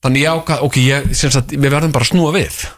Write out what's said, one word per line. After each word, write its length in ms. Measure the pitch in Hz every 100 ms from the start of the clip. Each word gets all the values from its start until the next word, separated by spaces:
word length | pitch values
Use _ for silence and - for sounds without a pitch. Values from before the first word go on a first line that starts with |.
Þannig 240 | 135 131
ég 80 | 147
ákvað: 320 | 165 165 147
"Ok, 120 | 139 135
ég, 320 | 127 139 139
sem 180 | - 147
sagt, 220 | 131 123
við 160 | 147 143
verðum 180 | 143 160
bara 140 | 147 120
að 40 |
snúa 180 | 180 160
við." 300 | 185 - - -